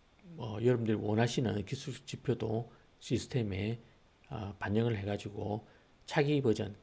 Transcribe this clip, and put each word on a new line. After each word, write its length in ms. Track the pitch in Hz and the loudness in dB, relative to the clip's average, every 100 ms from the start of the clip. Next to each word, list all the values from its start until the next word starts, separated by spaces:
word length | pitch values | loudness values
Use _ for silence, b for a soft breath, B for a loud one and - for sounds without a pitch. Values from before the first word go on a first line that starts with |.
| _ _ 180 165 | _ _ -18 -10
어, 200 | 113 104 | -8 2
여러분들이 340 | 120 123 110 104 | 4 4 2 0
원하시는 720 | 107 107 120 - 113 101 98 | 2 2 2 2 0 0 -2
기술적 400 | - - 123 - | -6 -8 -10 -10
지표도 640 | - - 117 113 113 123 B B - | -6 -2 0 0 -2 -4 B B -12
시스템에, 800 | - 113 - 123 107 95 101 117 B B - _ - | -2 -2 0 -2 0 0 -2 -4 B B -20 _ -10
어, 240 | - 98 104 | -8 -8 -6
반영을 360 | 98 104 117 107 | 0 2 2 0
해가지고 680 | 101 104 107 101 101 107 B B B B - | -2 -4 -4 -6 -4 -4 B B B B -2
차기 340 | 165 143 147 | 2 4 4
버전 340 | 127 107 101 101 | 4 2 0 -6